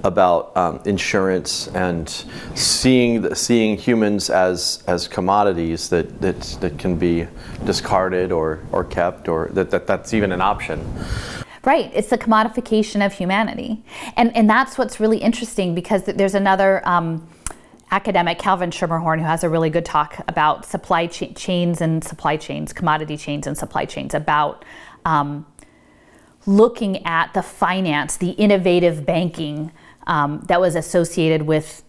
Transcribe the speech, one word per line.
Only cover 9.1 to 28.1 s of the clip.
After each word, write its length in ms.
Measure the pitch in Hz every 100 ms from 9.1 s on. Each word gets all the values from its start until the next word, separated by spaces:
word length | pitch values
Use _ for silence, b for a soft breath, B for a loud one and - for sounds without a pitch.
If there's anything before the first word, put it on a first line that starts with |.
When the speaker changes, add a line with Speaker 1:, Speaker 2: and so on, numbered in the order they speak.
| - -
Speaker 1:
or 220 | 80 85
that, 180 | 95 90
that 140 | 92 -
that's 280 | 95 -
even 180 | 110 101
an 80 | 90
option. 400 | 95 104 - 76 78 - B B B B B B 262
Speaker 2:
Right, 260 | 302 196
it's 160 | 254 -
the 80 | 233
commodification 880 | 226 220 226 240 - 214 208 202 202
of 60 |
humanity. 720 | 196 180 196 220 - - 220 B B B -
And, 180 | 240
and 160 | 233 214
that's 280 | 220 269 -
what's 220 | 247 -
really 160 | 220 220
interesting, 580 | 220 - 220 - 180 165
because 280 | 180 202
th-, 120 | 190 196
there's 200 | 196 196
another, 520 | 196 190 196 190 -
um, 400 | 175 165 165 - B B B B B _
academic, 480 | 190 226 185 170 170
Calvin 320 | - 185 175
Schermerhorn, 480 | - 170 165 165 160
who 60 | 160
has 180 | 160
a 60 | 175
really 200 | 160 160
good 160 | 170 165
talk 320 | 151 151 - -
about 380 | 165 151 - -
supply 420 | 202 - 170 170
cha-, 260 | - - -
chains 460 | - 180 175 165
and 220 | 165 160
supply 320 | - - 151 151
chains, 380 | - 147 156
commodity 420 | - 165 156 156 151
chains 320 | - 147 147
and 100 | 151
supply 280 | - - -
chains, 280 | - 135
about, 520 | 147 151 151 147 - B B B B 170
um, 400 | 156 143 147 156 - b b b b b b b b -
looking 580 | 202 233 233 202 190 170
at 280 | 165 170
the 80 | 190
finance, 760 | - - 180 185 180 147 135